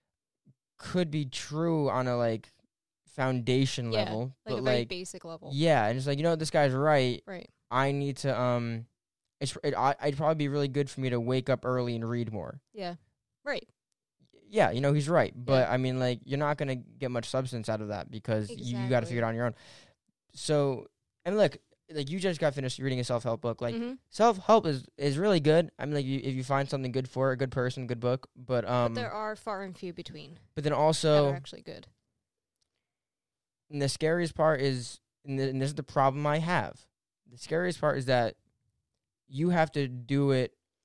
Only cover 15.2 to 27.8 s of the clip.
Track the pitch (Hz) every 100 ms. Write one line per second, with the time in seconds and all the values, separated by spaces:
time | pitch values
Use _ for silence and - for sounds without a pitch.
15.2 | 117 - 123 135 127 127 131 127 127 123
16.2 | - 139 147 147 139 127 - 117 131 123
17.2 | 117 131 131 123 107 110 107 101 - 107
18.2 | - 110 104 - 120 120 123 123 113 120
19.2 | 113 113 120 113 - - - _ _ _
20.2 | _ - - 151 143 127 - _ _ _
21.2 | 170 208 180 - _ _ _ 156 139 185
22.2 | 185 165 160 139 131 - 135 127 120 120
23.2 | 120 113 120 113 120 226 240 262 _ -
24.2 | 226 196 - 220 180 135 127 - 143 139
25.2 | 202 180 143 156 160 - 147 147 131 135
26.2 | 135 131 127 139 139 139 131 123 131 -
27.2 | 135 127 135 135 123 127